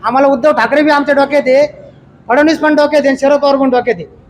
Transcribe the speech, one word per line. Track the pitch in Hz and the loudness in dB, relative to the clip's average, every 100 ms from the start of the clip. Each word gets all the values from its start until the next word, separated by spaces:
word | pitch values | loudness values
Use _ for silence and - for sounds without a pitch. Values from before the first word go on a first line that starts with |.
आम्हाला | 214 254 277 | 0 2 2
उद्धव | 277 302 | 2 0
ठाकरे | 269 233 277 | 0 0 0
बी | 302 | 2
आमच्या | 285 285 | 0 0
डोक्यात | 277 277 285 254 | 0 0 -2 0
आहे, | 262 294 - - - - - - | 0 0 -4 -20 -20 -20 -20 -4
फडणवीस | 254 302 302 | 0 0 0
पण | 302 | 0
डोक्यात | 302 294 302 | 0 0 0
आहे | 277 | 0
आणि | 269 | 0
शरद | 277 285 | 0 0
पवार | 285 277 | 0 0
पण | 269 | 0
डोक्यात | 247 240 190 | 0 -2 -6
आहे. | 151 - | -8 -20